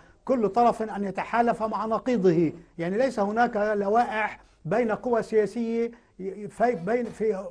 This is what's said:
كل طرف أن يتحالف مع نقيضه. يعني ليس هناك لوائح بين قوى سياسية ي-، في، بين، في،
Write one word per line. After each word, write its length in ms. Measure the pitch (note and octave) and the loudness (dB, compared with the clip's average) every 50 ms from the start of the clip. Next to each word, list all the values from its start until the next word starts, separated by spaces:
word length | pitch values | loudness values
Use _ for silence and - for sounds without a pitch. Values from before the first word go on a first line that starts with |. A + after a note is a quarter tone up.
| - - _ _ _ | -14 -20 _ _ _
كل 240 | - B3+ B3+ A3 F#3+ | -2 0 2 2 0
طرف 320 | F#3+ A#3 A#3+ A#3 - - | 2 4 4 4 4 2
أن 220 | A3+ G#3+ G3+ G3+ G3+ | -4 -6 -4 -6 -4
يتحالف 600 | G3 F#3+ - D#3 - - A#3 A#3+ A#3 A3 - G#3+ | -4 -4 -6 -6 -2 0 2 2 2 2 0 -2
مع 220 | A3 G#3+ G3 G#3+ | -4 -4 -4 -2
نقيضه. 680 | A3+ A3 G#3+ G#3+ B3+ B3 A3 F3+ F#3+ E3 E3+ E3+ D3+ - - - _ _ - | -2 -2 -2 0 0 0 4 4 4 6 6 2 2 0 -4 -16 _ _ -6
يعني 200 | E3 F3 F#3+ G#3+ | -4 -2 0 0
ليس 220 | C4 C4+ B3 - | 0 0 0 0
هناك 360 | G3 G3+ G#3+ A3+ A#3+ A#3 A#3 | -2 0 2 0 0 2 2
لوائح 840 | G3+ G#3 G#3+ G#3+ G3+ G3 G3 G#3+ A#3 A#3+ A3+ G#3+ G#3+ G#3+ - - - - _ _ _ _ | 0 0 0 0 0 0 2 2 2 2 2 0 -2 -4 -4 -6 -10 -20 _ _ _ _
بين 260 | D3+ F#3+ A3+ B3 A3 | -2 0 0 0 0
قوى 320 | G#3 F#3+ - B3+ A#3+ A3+ G3+ | -2 -2 -2 0 0 0 0
سياسية 680 | - A3 G#3+ G#3 G3 - A#3+ A#3 A3+ A#3 A#3 A#3 A#3 A#3 - _ _ _ - | 2 2 2 2 2 -2 -4 -4 -2 -2 -2 -2 -4 -6 -12 _ _ _ -12
ي-، 280 | F#3 F#3+ F#3+ G#3 G#3 G3 | -10 -10 -10 -10 -12 -14
في، 280 | - - A3 B3 A#3+ | -2 0 0 0 0
بين، 300 | F3 E3 F#3+ A#3 B3 A#3+ | -2 -2 -2 -2 -2 -2
في، 400 | G#3+ F3 - G#3 A3 G3+ F#3+ G3+ F3+ | -4 -6 -4 -2 -2 -2 -2 -6 -12